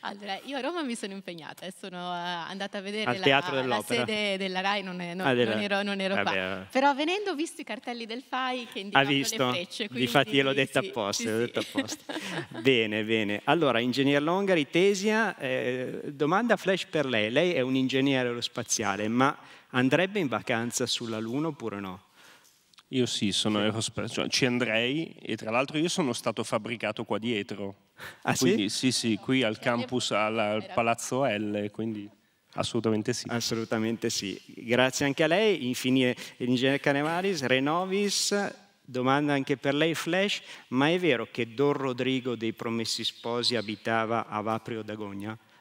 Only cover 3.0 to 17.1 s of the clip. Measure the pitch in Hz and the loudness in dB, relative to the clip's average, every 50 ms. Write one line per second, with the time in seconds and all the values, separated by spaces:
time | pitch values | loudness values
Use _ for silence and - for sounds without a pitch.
3 | 214 - - 190 185 143 135 139 143 - - 135 131 127 120 107 107 - - - | 0 0 0 2 4 4 4 4 2 0 -2 -2 0 0 0 -2 0 0 0 0
4 | 123 - 214 208 214 202 190 190 196 190 185 185 185 196 208 208 190 190 180 180 | 0 0 -2 -2 0 -2 -2 -2 -4 -4 -4 -2 0 0 0 0 -2 -6 -8 -6
5 | 175 175 175 185 185 139 127 120 120 110 107 107 104 - 202 196 202 202 202 196 | -6 -6 -6 -2 2 2 4 4 4 2 2 0 0 0 0 0 0 -2 -2 -2
6 | 190 190 196 196 202 208 202 190 185 190 196 185 190 - - 262 269 285 277 254 | 0 0 0 2 2 2 0 0 0 -2 -4 -6 -8 -2 0 4 4 4 4 2
7 | 302 311 359 415 415 392 339 269 330 320 - - 277 - 214 254 - 254 240 240 | 0 -2 -2 -2 -2 -4 -4 -4 -6 -6 -8 -14 -10 -10 -10 -10 -8 -10 -8 -8
8 | 233 208 226 247 277 - - 254 262 254 254 254 240 214 - 226 190 202 190 139 | -8 -8 -10 -10 -8 -6 -4 -2 -2 -2 -2 -4 -6 -8 -10 -10 -8 4 4 4
9 | 139 139 143 139 135 - - - 131 127 120 - 175 - - - - - 127 120 | 6 6 2 0 0 -2 -2 0 0 0 0 -2 -6 -8 -8 -8 -8 -6 -2 -2
10 | 127 120 120 143 135 - - 135 135 135 135 139 135 135 - 139 104 - - 117 | -2 4 4 4 4 4 2 2 2 4 2 0 0 2 0 -2 -2 0 -4 -2
11 | 104 98 104 - 120 113 110 113 120 117 - 117 110 - - 294 262 - - - | -2 -2 -2 -2 -2 -2 0 0 -2 0 -2 -4 -6 -2 -4 -4 -4 -4 -8 -12
12 | - - - 320 - 196 175 - 135 - - - 110 135 131 117 110 107 107 110 | -10 -10 -8 -8 -6 -6 -6 -6 -8 -8 -12 2 4 4 6 6 4 2 0 -2
13 | 110 107 113 113 107 101 104 104 - - 147 175 156 135 117 113 120 127 113 135 | 0 2 2 2 2 0 -2 -2 2 2 2 4 4 4 2 2 2 2 2 2
14 | 135 139 143 143 147 160 175 196 202 190 185 165 143 - - 170 190 202 208 185 | 4 4 4 4 2 2 0 0 2 2 2 2 2 2 2 4 4 4 4 2
15 | 196 220 214 220 226 196 - - 147 127 131 127 123 123 127 127 127 123 - - | 0 0 2 2 0 0 -2 -6 -4 -4 -2 -2 -2 -2 -2 -2 -4 -6 -8 -8
16 | - 147 147 139 151 147 175 202 240 233 208 - - 180 196 175 - - - 156 | -8 -10 -2 0 2 2 4 2 4 4 2 4 4 0 0 0 -2 -2 0 0
17 | 143 131 | 0 2